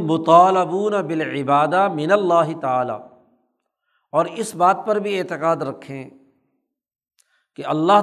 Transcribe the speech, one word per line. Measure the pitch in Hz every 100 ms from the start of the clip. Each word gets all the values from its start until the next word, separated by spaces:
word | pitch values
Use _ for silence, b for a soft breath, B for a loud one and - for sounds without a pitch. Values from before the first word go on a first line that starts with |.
| 160
مُطَالَبُونَ | 160 165 170 185 185 170 185 208 208
بِالْعِبَادَةِ | 156 160 139 135 143 143 151 180 196 160
مِنَ | 156
اللَّهِ | 202 185 170 156 160
تَعَالَى، | 135 127 120 107 - _ _ _ _ _ _ _ _ _ _
اور | 147 170 220
اس | 220 165
بات | 180 196 220
پر | 208
بھی | 202 190
اعتقاد | 175 160 160 165
رکھیں | 139 135 - 135 127 - _ _ _ _ _ _ _ _ _ _ _ _ _ -
کہ | 135
اللہ | 151 165 208